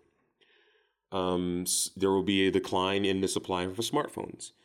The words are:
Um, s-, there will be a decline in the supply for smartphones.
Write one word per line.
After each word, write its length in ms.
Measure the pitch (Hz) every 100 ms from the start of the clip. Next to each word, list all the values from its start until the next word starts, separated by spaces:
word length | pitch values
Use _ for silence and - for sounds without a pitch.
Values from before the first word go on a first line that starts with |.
| _ _ _ _ _ _ _ _ _ _ _
Um, 500 | 95 92 90 90 87 90
s-, 260 | - - -
there 160 | 98
will 120 | 98
be 240 | 90 98 95
a 40 |
decline 540 | 92 92 95 92 101 98
in 160 | 95
the 60 | 95
supply 380 | 98 - 90 92
for 140 | 101
smartphones. 680 | 117 147 - - - - - -